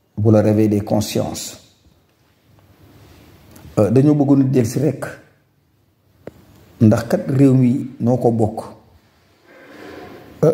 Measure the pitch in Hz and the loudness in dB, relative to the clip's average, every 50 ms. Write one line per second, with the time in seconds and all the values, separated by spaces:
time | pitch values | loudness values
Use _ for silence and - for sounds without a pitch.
0 | _ _ _ 104 104 113 107 107 104 107 107 107 110 104 104 101 104 - 110 107 | _ _ _ -2 2 2 4 4 2 2 2 2 2 0 0 -2 -2 -2 -4 -4
1 | 104 - - 113 - 78 - - - - - - - _ _ _ _ _ _ _ | -4 -4 -6 -6 -6 -6 -10 -12 -14 -14 -16 -20 -20 _ _ _ _ _ _ _
2 | _ _ _ _ _ _ _ _ _ _ _ _ _ _ _ _ - - - - | _ _ _ _ _ _ _ _ _ _ _ _ _ _ _ _ -20 -20 -20 -20
3 | - - - - - - - _ _ - - - - - - - 104 95 113 131 | -20 -20 -20 -20 -20 -20 -20 _ _ -20 -20 -20 -20 -8 -4 -2 0 2 2 2
4 | 139 151 147 147 139 135 139 139 131 131 135 127 113 110 - 131 147 147 - - | 4 4 2 2 2 2 2 2 2 2 0 0 -2 -2 -2 -4 -4 -4 -4 -6
5 | - - - - - _ _ _ _ _ _ _ _ _ _ _ _ _ _ _ | -10 -16 -16 -18 -20 _ _ _ _ _ _ _ _ _ _ _ _ _ _ _
6 | _ _ _ _ _ - - - _ _ _ _ _ _ _ - 117 110 117 120 | _ _ _ _ _ -20 -20 -20 _ _ _ _ _ _ _ 2 4 4 4 2
7 | - - 190 - - 139 135 131 139 135 127 131 127 120 127 - - - - - | 0 -2 -4 -4 -4 -2 0 2 4 4 4 4 2 2 0 -2 -6 -10 -10 -6
8 | 117 117 127 120 123 120 117 110 107 104 - - - - - - _ _ _ _ | -2 -2 0 0 0 0 0 0 -2 -2 -4 -8 -14 -16 -20 -20 _ _ _ _
9 | _ _ _ _ _ _ _ _ _ _ - - - - - - - - - - | _ _ _ _ _ _ _ _ _ _ -20 -20 -20 -20 -20 -20 -20 -20 -20 -20
10 | - - - - - - - - 151 156 | -20 -20 -20 -20 -20 -20 -6 -2 0 0